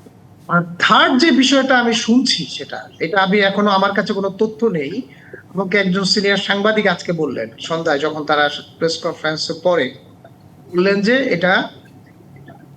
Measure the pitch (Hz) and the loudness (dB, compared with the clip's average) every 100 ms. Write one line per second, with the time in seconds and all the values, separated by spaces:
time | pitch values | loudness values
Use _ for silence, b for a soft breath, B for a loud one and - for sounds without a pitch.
0 | - - - - - 170 170 - - 233 | -20 -20 -20 -18 -2 -2 -2 -2 2 4
1 | 330 262 330 247 262 277 254 254 233 220 | 4 4 4 4 4 2 4 2 2 0
2 | - 240 277 - 139 - 139 113 - - | 2 2 2 -2 -6 -10 -12 -12 -14 -8
3 | 160 196 190 208 196 196 208 190 196 202 | -2 0 2 2 2 2 2 2 2 0
4 | 208 196 196 190 220 - 226 175 139 208 | -2 -2 -4 -2 -4 -2 -2 -2 -4 -8
5 | - B B B B 175 190 202 190 185 | -10 B B B B -6 -2 0 0 0
6 | 190 220 196 196 - 202 202 214 196 175 | 0 0 0 0 -2 0 0 2 0 0
7 | - 170 151 113 113 - - 165 165 143 | -4 -4 -4 -6 -8 -10 -6 -4 -2 0
8 | 151 151 151 151 147 - - - 165 160 | -2 -4 -2 0 0 -2 -14 -4 -4 -2
9 | 175 156 156 156 - - 180 170 127 - | -6 -6 -6 -4 -6 -4 0 0 0 -6
10 | - - - - - - - 175 190 202 | -20 -20 -20 -20 -20 -20 -6 0 2 2
11 | 202 262 254 175 180 202 - - - - | 2 2 0 0 0 0 -2 -10 -20 -20
12 | - - - - - - - | -20 -20 -20 -20 -20 -20 -20